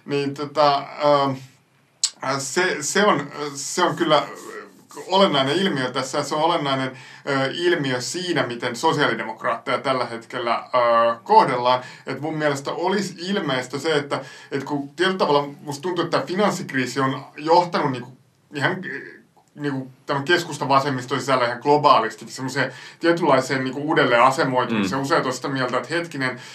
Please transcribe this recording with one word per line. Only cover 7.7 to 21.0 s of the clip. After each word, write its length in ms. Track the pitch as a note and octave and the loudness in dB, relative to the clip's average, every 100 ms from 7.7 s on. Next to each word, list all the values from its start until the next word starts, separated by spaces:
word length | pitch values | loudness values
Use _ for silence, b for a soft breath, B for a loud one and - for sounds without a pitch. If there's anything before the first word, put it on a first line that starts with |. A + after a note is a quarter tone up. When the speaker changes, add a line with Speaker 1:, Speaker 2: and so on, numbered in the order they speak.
| D#3+ C3+ B2 | 2 0 -4
Speaker 1:
siinä, 460 | B2 F3 F#3 D#3 A#2+ | -4 -6 -2 -2 -2
miten 300 | A#2+ B2 A2+ | -4 -6 0
sosiaalidemokraatteja 1000 | D#3+ C#3+ B2+ A2 A2 - B2 A2+ C#3 A#2+ | 0 2 0 0 -6 -6 -4 -4 -4 -2
tällä 260 | - B2+ A#2 | -2 -2 -4
hetkellä, 500 | A#2 - B2+ A#2+ A2 | -6 -10 -6 -2 -2
ö, 580 | - B2 A#2+ A#2 A#2 A2+ | 0 2 4 6 4 2
kohdellaan. 560 | - G#3+ D3 B2 B2 B2+ B B - | 6 6 6 2 2 2 B B -10
Et 140 | C#3 | -8
mun 140 | D#3 D#3 | -6 0
mielestä 320 | D3+ C#3 D#3 | 0 0 -4
olisi 420 | C3+ F#3 G3 D#3+ D#3+ | -4 0 0 -2 -8
ilmeistä 600 | F3+ G3+ D3+ B2+ B2 C#3+ | -4 -2 0 -2 -4 -4
se, 180 | D#3 D3 | 0 0
että, 240 | C3+ C3 B B B | 0 -6 B B B
et 120 | C#3 | -6
kun 240 | C#3 D3 C#3 | -4 -6 -6
tietyllä 300 | - F#3+ F#3+ | 0 0 2
tavalla 300 | E3 C#3+ C#3+ C#3 | 2 2 0 -8
musta 200 | D3 C#3+ | -12 -6
tuntuu, 220 | F#3 F3 | -4 -2
että 140 | E3 C#3+ | 0 -2
tää 80 | C3+ | -2
finanssikriisi 720 | F#3 G#3 - D#3 C3+ B2 C3 | 0 0 0 -4 -4 -2 -2
on 200 | C3+ C3+ - - | -2 -2 -10 -8
johtanut 560 | D3+ F3 F3 F3+ C#3+ | 4 4 4 -2 -2
niinku 160 | B2+ - - _ _ _ | -4 -10 -18 _ _ _
ihan, 220 | D3 D3 F#3+ B2+ C3 F2+ - _ _ _ | -4 -2 -2 -8 -12 -14 -20 _ _ _
niinku 340 | C#3+ D3 C3 B2+ - - | -8 -4 -4 -8 -14 -4
tämän 160 | C#3+ | -4
keskustavasemmiston 960 | C#3 F3 E3 C#3+ C3+ C3+ C#3+ C3 | 2 2 2 -6 2 2 2 -4